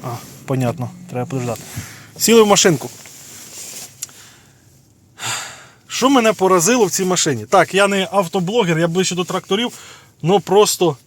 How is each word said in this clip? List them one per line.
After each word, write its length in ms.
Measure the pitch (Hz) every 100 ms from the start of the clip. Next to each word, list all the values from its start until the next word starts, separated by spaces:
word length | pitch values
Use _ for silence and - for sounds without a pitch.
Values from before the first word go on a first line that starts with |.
А, 120 | - 117 - - -
понятно, 440 | 131 123 113 120 - -
треба 160 | 127 123
подождати. 360 | 135 123 113 - - - - - -
Сіли 240 | - 226
в 60 | 208
машинку. 420 | 202 202 151 123 - - - - - - - - - - - - - - - _ _ _ _ _ _ _ _ - - - - - _ _
Що 220 | - 254
мене 240 | 269 220
поразило 520 | 196 185 185 165 254 196
в 60 |
цій 140 | - 185
машині? 400 | 180 165 123 107
Так, 280 | 196 165
я 140 | 185 202
не 200 | 196 190
автоблогер, 680 | 190 175 196 175 233 180 160
я 80 | 170
ближче 280 | 170 180 175
до 80 |
тракторів, 480 | 175 185 - 196 240 - - - _ _
но 180 | 151 196
просто 580 | - 196 202 - 175 135